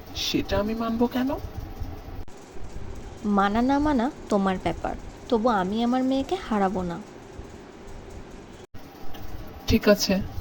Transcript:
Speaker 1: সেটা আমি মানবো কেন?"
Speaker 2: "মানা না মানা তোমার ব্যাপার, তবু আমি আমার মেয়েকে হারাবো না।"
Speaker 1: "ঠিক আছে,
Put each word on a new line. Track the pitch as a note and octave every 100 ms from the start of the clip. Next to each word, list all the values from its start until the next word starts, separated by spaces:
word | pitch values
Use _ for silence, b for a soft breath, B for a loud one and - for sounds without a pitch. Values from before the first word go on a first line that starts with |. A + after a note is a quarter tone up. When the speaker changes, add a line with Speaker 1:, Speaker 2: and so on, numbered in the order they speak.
| - -
Speaker 1:
সেটা | - - - G3
আমি | G#3+
মানবো | A3+ A3+ A3+ A#3+
কেন?" | B3 C4 E4+ - - - - - - - - - - - - - - - - - - G#3
Speaker 2:
"মানা | G3+ G3+ A3
না | B3+ C#4+
মানা | D4+ C4 B3+ - -
তোমার | G3+ F#3+ F#3
ব্যাপার, | E3+ - - - - - -
তবু | A3+ A#3+
আমি | G#3 F#3 A3
আমার | A#3+ B3+
মেয়েকে | C4 C4+ C4+ F#4+
হারাবো | - G#3+ F#3+ F#3
না।" | F3+ E3+ - - - - - - - - - - - - - - - - - - - - - - - - - - -
Speaker 1:
"ঠিক | A3 G#3+
আছে, | G3+ - F#3+ - -